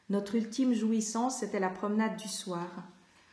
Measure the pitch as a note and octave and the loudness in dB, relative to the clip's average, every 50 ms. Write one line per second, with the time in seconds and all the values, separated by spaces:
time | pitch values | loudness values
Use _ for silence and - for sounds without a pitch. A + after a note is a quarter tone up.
0 | _ - F#3+ G3+ G3+ - - A#3 A3 - - - C4 B3+ A#3+ G#3+ A3 A3 A3+ A3 | _ -2 0 0 0 0 0 0 0 0 0 2 2 4 4 4 4 4 2 2
1 | G#3+ - - A3+ A#3+ C4 C4 - A3 G3+ G#3+ G#3 F#3+ F#3 F#3 - - G3+ G#3 G#3+ | 2 0 0 0 0 0 0 -2 -2 -2 0 0 0 0 0 0 -2 0 2 2
2 | A3 A3 F#3+ G#3+ - G3+ - - - F#3+ F3+ E3+ F3 F3 - - - - - - | 2 2 0 -4 -6 -8 -8 -8 -6 -6 -4 -4 -6 -6 -8 -12 -14 -14 -18 -20
3 | - - _ - - - | -20 -20 _ -20 -20 -20